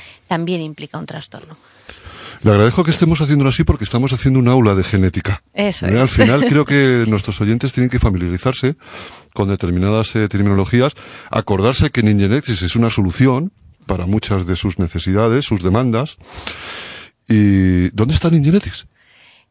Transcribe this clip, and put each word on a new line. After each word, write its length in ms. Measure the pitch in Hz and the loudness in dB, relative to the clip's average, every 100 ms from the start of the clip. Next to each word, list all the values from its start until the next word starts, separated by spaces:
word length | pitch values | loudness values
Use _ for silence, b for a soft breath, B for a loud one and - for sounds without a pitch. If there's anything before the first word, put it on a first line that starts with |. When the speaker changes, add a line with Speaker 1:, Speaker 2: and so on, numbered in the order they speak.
| B B _ | B B _
Speaker 1:
también 320 | 170 170 180 | -4 -2 -4
implica 380 | 156 147 147 151 | -6 -12 -14 -12
un 80 | 165 | -12
trastorno. 500 | 151 - - 156 156 B B B B B B B B | -14 -16 -20 -20 -20 B B B B B B B B
Speaker 2:
Le 100 | 107 | 2
agradezco 320 | 101 110 120 | 4 4 2
que 80 | 165 | 0
estemos 300 | 160 165 160 | 2 2 2
haciéndolo 300 | 147 147 135 | 2 2 2
así 120 | 127 | 2
porque 220 | 156 160 101 | 0 0 -2
estamos 260 | 120 131 | -2 -2
haciendo 280 | 127 139 131 | 0 2 2
un 100 | 120 | 4
aula 260 | 131 110 98 | 4 4 2
de 80 | |
genética. 600 | 90 101 92 92 - 101 _ | 0 2 0 0 -4 -6 _
Speaker 1:
Eso 320 | - 208 - 92 | -4 -2 -2 0
Speaker 2:
¿Eh? 80 | |
Speaker 1:
es. 80 | 110 | 2
Speaker 2:
Al 80 | 131 | 2
final 360 | - 247 143 - | 4 4 4 2
Speaker 1:
<laughs> 40 | |
Speaker 2:
creo 160 | 143 143 | 2 2
que 400 | 143 135 123 110 | 2 4 2 2
nuestros 320 | 104 - 104 | 0 -2 -2
oyentes 320 | 107 117 135 | 0 0 -2
tienen 180 | - 123 | -2 -2
que 100 | 123 | 2
familiarizarse 760 | 117 92 87 90 127 127 131 151 B B B B B | 0 0 -2 -2 -4 -2 -2 -4 B B B B B
con 140 | - 98 | -4 -2
determinadas, 640 | 98 87 87 95 110 110 113 | -2 -2 0 0 0 -2 -2
eh, 100 | 107 | -2
terminologías, 680 | 101 101 98 95 120 135 B B B B | 0 2 2 2 2 2 B B B B
acordarse 580 | - - 98 107 131 151 | -6 -2 0 2 2 0
que 120 | - | 2
Ningenetics 600 | 107 104 98 131 147 101 | 2 2 2 0 -2 -4
es 120 | 90 117 | -2 0
una 140 | 117 | 0
solución 640 | 110 95 - 131 127 180 - - - - | 0 -2 2 2 2 -4 -10 -20 -14 -8
para 200 | 90 90 | -6 -2
muchas 400 | 107 - 101 87 | -2 -2 -2 -2
de 120 | 90 | -2
sus 200 | 104 92 | -4 -2
necesidades, 680 | 87 85 92 98 113 123 139 | -4 -4 -2 0 2 0 0
sus 180 | 104 | -2
demandas. 540 | 90 101 127 113 151 - B B B B B B B B B _ - | 0 0 0 -2 -4 -10 B B B B B B B B B _ -2
¿Y 580 | 110 104 98 92 90 90 | 2 4 4 2 2 0
dónde 220 | 104 117 | 0 0
está 160 | 160 165 | 0 2
Ningenetics? 580 | 165 143 196 - - - b b b b b b | 2 2 0 -2 -10 -18 b b b b b b